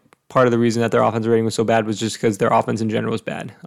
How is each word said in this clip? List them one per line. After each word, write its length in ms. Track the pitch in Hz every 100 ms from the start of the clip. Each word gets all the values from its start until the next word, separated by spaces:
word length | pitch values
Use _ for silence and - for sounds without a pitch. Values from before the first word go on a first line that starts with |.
| _ _ _
part 180 | 131 123
of 60 |
the 60 | 117
reason 240 | 117 113
that 100 | 113
their 100 | 117
offensive 280 | 117 113 110
rating 140 | 113
was 100 | 113
so 100 | 110
bad 220 | 110 113 107
was 120 | 101
just 200 | 110 -
'cause 180 | 117 104
their 100 | 117
offense 320 | 117 120 113
in 80 | 110
general 220 | 113 113
was 100 | 113
bad. 320 | - - - -